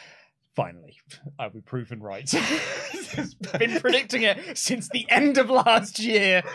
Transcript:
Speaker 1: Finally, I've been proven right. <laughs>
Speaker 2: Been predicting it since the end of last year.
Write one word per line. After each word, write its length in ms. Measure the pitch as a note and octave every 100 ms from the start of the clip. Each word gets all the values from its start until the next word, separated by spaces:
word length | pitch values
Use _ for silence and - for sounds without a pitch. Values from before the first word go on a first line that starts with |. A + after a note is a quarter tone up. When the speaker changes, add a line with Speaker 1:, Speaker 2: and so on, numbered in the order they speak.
| - - _ _ _ -
Speaker 1:
Finally, 400 | F#2+ F2 E2 - _ - C#3+ -
I've 160 | A#2
been 100 | G#2+
proven 380 | - B2+ A#2 A#2
right. 300 | G#2 G2 C3+
<laughs> 1300 | D#4 A3+ D4+ - C5+ C#5+ F#4+ - - D4 - F#3 F3+
Speaker 2:
Been 220 | A#3 C#4
predicting 420 | - E4 A#3+ B3+
it 340 | A3 G3 F4 -
since 300 | - B3+ -
the 160 | B3 A3+
end 280 | A#3 D4 C4+
of 100 | A#3
last 480 | B3+ A#3 A3+ G3+ -
year. 420 | A3 G#3+ G3 F#3 F3+